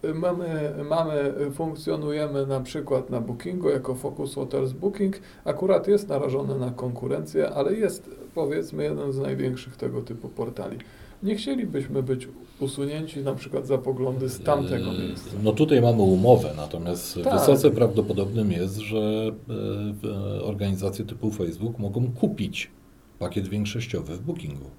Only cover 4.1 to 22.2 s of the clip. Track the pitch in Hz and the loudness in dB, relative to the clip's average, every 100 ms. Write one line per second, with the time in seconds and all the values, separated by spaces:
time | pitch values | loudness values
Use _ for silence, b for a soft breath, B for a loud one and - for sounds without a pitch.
4.1 | 143 139 139 131 139 135 127 190 196 196 | -6 -6 -4 -4 -2 -2 0 -2 0 -2
5.1 | 196 B B - 147 190 185 - 202 202 | -2 B B -6 -2 4 4 6 2 2
6.1 | 139 139 131 135 135 127 123 123 123 127 | -2 0 0 0 -2 -2 -4 -6 -4 -4
7.1 | 143 156 156 147 147 143 214 202 - - | -4 -2 0 0 2 0 2 0 -2 -12
8.1 | - - - 147 156 165 156 147 151 143 | -18 -10 -4 -2 -2 -4 -4 -2 -2 -2
9.1 | 135 139 135 135 127 - - 127 123 - | -2 -2 -2 -2 -4 -8 -6 -4 -4 -6
10.1 | 113 - - 117 123 95 113 B B B | -10 -10 -6 -6 -6 -8 -8 B B B
11.1 | B 196 214 277 269 214 143 135 139 127 | B -2 -2 -2 -2 -2 -4 -2 -2 0
12.1 | 127 - - - - 139 139 143 151 156 | -2 -4 -16 -20 -6 -6 -2 -4 -4 -6
13.1 | 143 135 131 - 135 131 131 131 127 131 | -4 -4 -4 -4 -6 0 0 0 0 0
14.1 | 131 131 - - 143 135 123 92 92 92 | -2 -4 -4 0 0 2 0 0 -2 -4
15.1 | 90 - 98 107 104 151 139 120 113 95 | -6 -8 0 2 4 6 8 8 8 8
16.1 | 92 110 120 80 76 76 85 87 87 - | 8 10 8 8 -4 -6 -6 -4 -4 -4
17.1 | - 147 226 147 139 147 - 117 110 104 | -2 2 6 6 8 6 6 4 4 2
18.1 | 101 98 113 104 85 95 101 107 107 107 | 0 0 2 2 2 -2 -2 -2 0 0
19.1 | 107 110 110 - 107 104 101 104 104 110 | 0 -2 -4 -8 -6 -4 -4 -4 -4 -6
20.1 | 98 98 101 95 101 101 92 98 95 107 | -4 -4 -4 -4 0 0 0 -2 -2 -8
21.1 | - 110 101 90 82 113 117 101 101 123 | -4 -4 -2 -4 -2 -6 -4 -4 0 -2
22.1 | - | 2